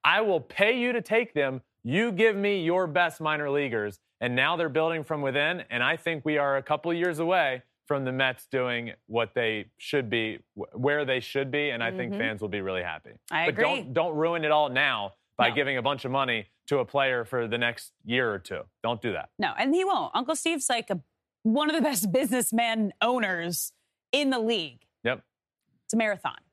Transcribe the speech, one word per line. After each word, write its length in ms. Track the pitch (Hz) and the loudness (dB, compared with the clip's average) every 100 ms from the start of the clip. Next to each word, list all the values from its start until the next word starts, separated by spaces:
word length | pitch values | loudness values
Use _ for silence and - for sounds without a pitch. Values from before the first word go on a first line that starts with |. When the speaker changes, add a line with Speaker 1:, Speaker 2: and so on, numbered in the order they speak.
Speaker 1:
I 180 | 147 190 | 4 4
will 180 | 220 170 | 2 0
pay 360 | - - 208 254 | -2 0 2 2
you 140 | 240 | 0
to 80 | 240 | -2
take 320 | - 220 233 | 0 0 0
them. 280 | 151 139 131 _ _ | 0 -2 -2 _ _
You 260 | 117 170 233 | -2 0 0
give 240 | 185 220 | 4 2
me 300 | 202 202 196 | 4 0 0
your 240 | 160 180 180 | 2 0 0
best 320 | 165 175 - | 2 0 0
minor 280 | 156 151 147 | -2 -2 0
leaguers." 500 | 143 139 113 104 95 _ _ | 0 0 -2 -4 -8 _ _
And 140 | 123 | -2
now 220 | 123 139 170 | 2 2 2
they're 120 | 160 | 0
building 360 | 139 160 165 | 2 0 0
from 160 | 135 151 | -4 -2
within, 400 | 139 135 151 175 - | 0 0 0 -2 -6
and 140 | 120 | -2
I 120 | 127 160 | 0 0
think 280 | 170 160 | -4 -4
we 120 | 156 151 | 0 0
are 180 | 143 139 | 2 0
a 60 | |
couple 280 | 131 151 170 | 0 -2 0
years 280 | 170 180 156 | 0 0 0
away 420 | 165 185 147 127 _ _ _ | 0 2 2 -2 _ _ _
from 180 | 143 | -2
the 60 | 131 | -2
Mets 360 | 131 131 127 - | 0 0 0 -4
doing 480 | 135 127 120 117 - _ | -2 0 -2 -6 -14 _
what 260 | 113 113 | -2 0
they 320 | - 113 110 104 _ | 0 0 -2 -6 _
should 320 | - 147 120 | -2 -2 0
be, 300 | 117 110 104 _ - | 0 0 -6 _ -12
wh-, 160 | - 117 | -12 -2
where 280 | 139 147 | 0 0
they 160 | 135 127 | 0 -2
should 320 | - 139 139 | -2 -4 -2
be, 180 | 143 143 | -2 -2
and 140 | 117 | -2
I 80 | 117 | -2
think 180 | 95 120 | -2 -6
Speaker 2:
Mm-hmm. 80 | 101 | -2
Speaker 1:
fans 200 | 113 107 | -2 -2
will 80 | 107 | -6
be 120 | 101 | -4
really 220 | 95 92 | -2 -4
happy. 300 | 87 78 - - - | -4 -8 -14 -20 -6
Speaker 2:
I 140 | 160 | -2
Speaker 1:
But 60 | 170 | 0
Speaker 2:
agree. 120 | 147 | 0
Speaker 1:
don't, 280 | 160 208 151 | 0 0 -2
don't 220 | 131 170 151 | 0 0 0
ruin 280 | 165 170 | 0 0
it 60 | 151 | 2
all 180 | 151 147 | 4 4
now 420 | 127 143 117 101 - _ - | 2 2 0 -4 -10 _ 2
by 140 | 120 | 4
Speaker 2:
No. 40 | |
Speaker 1:
giving 220 | 139 139 131 | 4 0 0
a 60 | |
bunch 220 | 123 139 | 0 -2
of 60 | 127 | -2
money 380 | 131 131 117 101 _ - | 0 0 -2 -4 _ -2
to 120 | 143 | 0
a 60 | |
player 400 | 120 139 135 123 | 2 2 2 0
for 220 | 110 127 113 | -2 -2 -2
the 120 | 117 | 0
next 340 | 120 117 - _ | 0 -2 -16 _
year 240 | 104 123 120 | -2 0 2
or 80 | 98 | -2
two. 220 | - - - _ | -6 -10 -10 _
Don't 180 | 117 117 | -4 -2
do 120 | 120 | -2
that. 160 | 85 - - | -4 -8 -4
Speaker 2:
No, 140 | 185 - | -4 -2
and 160 | 254 | 0
he 120 | 339 | 2
won't. 260 | 381 311 160 226 | 2 -2 -2 -4
Uncle 180 | 254 | -2
Steve's, 340 | 320 330 330 - | -2 -2 -2 -2
like, 220 | 240 226 | -2 -2
a, 80 | 185 - _ _ _ | -6 -8 _ _ _
one 260 | 220 226 302 | 0 2 4
of 60 | 311 | 4
the 60 | |
best 280 | 302 233 208 | 2 2 2
businessman 840 | 254 269 254 - 226 233 220 208 - | 2 2 0 0 0 0 0 -2 0
owners 720 | 226 247 208 175 170 170 - _ _ _ _ | 0 2 0 -2 -2 -4 -8 _ _ _ _
in 200 | 277 277 | 0 2
the 100 | 254 | 0
league. 440 | 220 226 156 120 _ _ | 0 -2 -4 -14 _ _
Speaker 1:
Yep. 180 | 117 127 _ _ _ _ _ _ | -4 -4 _ _ _ _ _ _
Speaker 2:
It's 100 | - | -4
a 20 | 226 | 0
marathon. 420 | 220 190 143 - _ | 0 -2 -6 -10 _